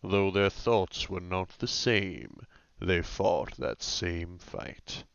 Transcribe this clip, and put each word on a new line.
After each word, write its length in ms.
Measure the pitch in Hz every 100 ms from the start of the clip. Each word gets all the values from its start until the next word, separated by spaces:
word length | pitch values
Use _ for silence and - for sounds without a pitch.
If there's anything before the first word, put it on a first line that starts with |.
Though 300 | 101 101 98
their 180 | 95 98
thoughts 580 | - - 113 92 - -
were 120 | 92
not 300 | 90 90 92 -
the 80 | 123
same, 760 | - - 110 98 90 - - - - _ _
they 200 | 90 90
fought 560 | 85 - 98 87 - -
that 220 | 67 -
same 580 | - - 87 85 85 90
fight. 680 | - - - - - - -